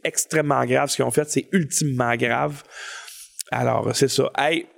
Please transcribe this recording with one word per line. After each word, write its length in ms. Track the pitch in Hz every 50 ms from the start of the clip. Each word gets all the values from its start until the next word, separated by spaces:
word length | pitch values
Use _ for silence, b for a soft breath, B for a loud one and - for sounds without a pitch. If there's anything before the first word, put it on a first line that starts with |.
| -
extrêmement 600 | 165 - - - - - 156 151 143 139 127 127
grave 260 | 120 131 135 143 139
ce 60 | -
qu'ils 80 | - 131
ont 60 | 120
fait, 180 | - 151 151 151
c'est 200 | - 139 - -
ultimement 640 | - 196 160 131 - - 156 143 131 123 123 120 120
grave. 480 | 117 127 120 117 127 143 151 147 143 - B B B B B B B B B B B B B B - - -
Alors, 400 | - 117 123 120 120 113 110 113 117
c'est 100 | - 139
ça. 240 | 131 - - 131 - - -
Hey, 280 | 135 156 165 - - - _